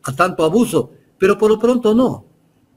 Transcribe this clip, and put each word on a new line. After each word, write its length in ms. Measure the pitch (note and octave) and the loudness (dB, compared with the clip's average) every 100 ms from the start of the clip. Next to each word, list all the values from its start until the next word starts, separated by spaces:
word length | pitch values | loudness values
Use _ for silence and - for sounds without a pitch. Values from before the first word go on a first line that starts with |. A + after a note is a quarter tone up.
a 80 | - | -14
tanto 300 | C3+ F3+ - | -2 -2 0
abuso, 480 | D#3+ G3 A#3 D#3+ A#2 - _ _ | 0 0 0 -2 -4 -12 _ _
pero 200 | F#3+ G3+ | 0 2
por 120 | G#3+ | 0
lo 100 | A3 | 2
pronto 340 | A#3 B3 A3 | 0 0 0
no. 320 | A3 B3 A#2 - _ _ _ _ | 2 0 -4 -14 _ _ _ _